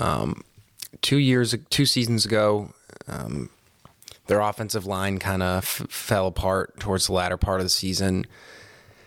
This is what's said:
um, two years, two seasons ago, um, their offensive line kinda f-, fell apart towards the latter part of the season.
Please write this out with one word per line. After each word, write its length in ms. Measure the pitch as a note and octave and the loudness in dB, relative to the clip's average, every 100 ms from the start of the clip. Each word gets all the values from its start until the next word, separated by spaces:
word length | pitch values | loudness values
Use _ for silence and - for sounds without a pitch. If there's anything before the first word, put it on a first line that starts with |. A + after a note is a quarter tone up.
um, 420 | - C#2+ A#1 - - _ - - - - | -2 0 -2 -6 -10 _ -20 -18 -18 -6
two 140 | - C#3 | 0 4
years, 400 | C3+ B2+ A#2 A2+ - | 4 4 4 0 -2
two 160 | - C#3 | 0 2
seasons 400 | - A#2 A2+ G#2+ | 2 2 2 2
ago, 480 | G#2+ G#2+ G#2 G#2 - - - - | 4 4 2 -2 -12 -20 -20 -12
um, 420 | - A1+ C#2 A#1+ _ _ _ - _ - - - | -8 -6 -6 -8 _ _ _ -20 _ -20 -16 0
their 140 | G2+ | 2
offensive 440 | G#2 G#2 G#2 A2 F#2+ | 2 -2 -4 -4 -4
line 320 | F#2+ G2 F#2+ | -2 -2 -2
kinda 420 | F#2+ F#2+ F#2 F#2 | 0 0 2 0
f-, 280 | - - - | -2 -6 -8
fell 380 | - - G#2 F#2+ | -8 0 2 2
apart 500 | E2+ F#2+ F#2+ - - | 0 0 0 -2 -6
towards 300 | G#2 F#2+ - | -2 0 2
the 60 | |
latter 240 | F#2 F2+ F2+ | 0 0 0
part 240 | - F#2+ | 0 0
of 40 | F#2 | 0
the 40 | |
season. 560 | - F#2+ F2 F#2+ F#2 - - - - - - - - | 0 0 0 0 0 -2 -10 -20 -20 -20 -20 -20 -20